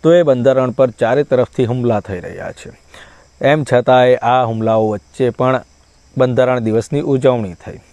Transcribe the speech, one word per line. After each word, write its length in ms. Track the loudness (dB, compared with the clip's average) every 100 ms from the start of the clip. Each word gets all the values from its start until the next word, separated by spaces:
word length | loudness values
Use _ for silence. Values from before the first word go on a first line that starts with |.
તો 100 | 4
એ 100 | 4
બંધારણ 480 | 4 2 2 2 -2
પર 180 | 0 -2
ચારે 340 | 0 -2 0
તરફથી 420 | 0 -2 -2 -2 -2
હુમલા 340 | -2 -2 -2
થઈ 200 | -4 -12
રહ્યા 320 | -10 -14 -14
છે. 200 | -14 -20 -20 _ -20 -20 _ _ _
એમ 220 | 0 0 0
છતાંય 420 | 0 4 4 4 2
આ 300 | 2 0 0
હુમલાઓ 440 | -2 0 0 0
વચ્ચે 400 | -4 _ -4 -4
પણ 320 | 0 -2 -2 -6 _ _ _ _ -2
બંધારણ 420 | 0 0 0 0
દિવસની 420 | -2 -2 -2 -6
ઉજવણી 520 | -2 0 0 0 -6
થઈ. 260 | -12 -18 -20 _